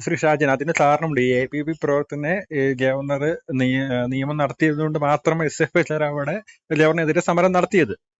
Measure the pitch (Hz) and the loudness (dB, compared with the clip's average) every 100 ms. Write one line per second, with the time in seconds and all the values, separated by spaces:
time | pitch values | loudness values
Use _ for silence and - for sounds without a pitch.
0 | - 170 156 147 143 135 147 165 143 151 | -6 0 2 2 2 0 0 2 2 2
1 | 160 135 123 127 131 147 151 160 147 143 | 0 0 2 2 0 -4 -6 -4 -2 0
2 | 143 147 147 196 - 147 135 127 131 135 | -2 -6 -4 -4 -4 -2 0 2 0 0
3 | 139 139 151 170 - 131 127 131 135 123 | -2 -2 -2 -4 -4 0 0 0 -2 -2
4 | 123 131 139 151 139 - 156 147 156 156 | -2 -2 -2 -2 -2 0 0 0 -2 0
5 | 147 147 165 160 151 - 156 180 156 156 | 0 0 0 0 -2 -2 0 0 0 -2
6 | 147 147 143 202 - - - 151 156 165 | -2 -4 -4 -6 -10 -16 -4 2 2 2
7 | 156 170 - 170 185 180 175 190 117 95 | 0 0 0 2 2 2 2 2 0 -4
8 | _ | _